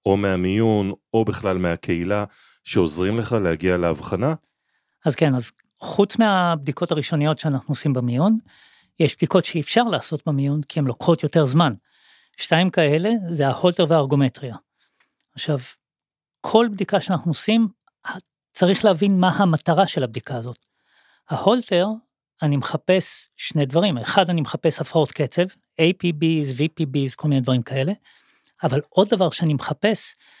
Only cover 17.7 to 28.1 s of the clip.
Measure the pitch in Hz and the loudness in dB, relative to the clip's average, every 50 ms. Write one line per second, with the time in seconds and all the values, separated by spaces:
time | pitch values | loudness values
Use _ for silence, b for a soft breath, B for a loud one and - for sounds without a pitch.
17.7 | - _ _ _ _ _ - - - 190 - _ _ _ _ _ - - 180 180 | -2 _ _ _ _ _ -14 -14 -14 -14 -16 _ _ _ _ _ -4 2 2 4
18.7 | 196 - - 208 185 151 202 202 196 185 180 185 165 185 202 180 160 - - - | 4 4 4 2 2 4 2 2 4 4 4 2 4 2 2 2 2 0 0 0
19.7 | 165 170 202 - - 139 131 113 110 120 - - 123 117 113 123 120 _ _ _ | 2 2 2 0 0 -4 -4 -4 -6 -8 -10 -8 -8 -8 -8 -10 -12 _ _ _
20.7 | _ _ _ _ _ _ _ _ _ _ _ - - - - 185 240 254 233 - | _ _ _ _ _ _ _ _ _ _ _ -8 -6 -2 2 2 2 2 0 0
21.7 | 190 170 185 214 220 226 - _ _ _ _ _ _ - 160 147 143 139 - - | 0 0 0 0 -4 -8 -12 _ _ _ _ _ _ -4 -2 0 0 0 -2 -4
22.7 | - 131 _ - 185 190 - - - - - - _ - - - - 156 143 131 | -6 -6 _ 2 2 2 2 -2 -8 -10 -12 -14 _ -14 -10 -4 -2 -2 -2 0
23.7 | 127 165 196 202 147 120 107 - - 196 180 160 175 165 143 - - - - 165 | 0 0 0 0 0 -2 -4 -2 2 2 2 2 2 -2 -2 -4 -4 -2 0 0
24.7 | - - 147 - - 165 151 - - - 147 123 - 170 180 190 - _ _ _ | 0 -2 -4 -2 0 0 0 0 0 -4 -4 -4 0 -2 -2 -2 -2 _ _ _
25.7 | _ - 165 170 185 - - 175 160 147 165 160 165 156 147 135 127 120 147 160 | _ 0 2 2 2 2 -2 -4 -2 0 0 0 0 0 -2 -2 -2 -2 -2 -2
26.7 | - - 160 135 131 143 139 131 - - - 151 143 135 123 131 127 123 113 - | -2 -4 -4 -4 -2 -2 -2 -4 -4 -4 -2 0 0 2 2 0 0 0 -2 -2
27.7 | 135 135 135 165 208 - b b | -4 -4 -2 -2 -4 -6 b b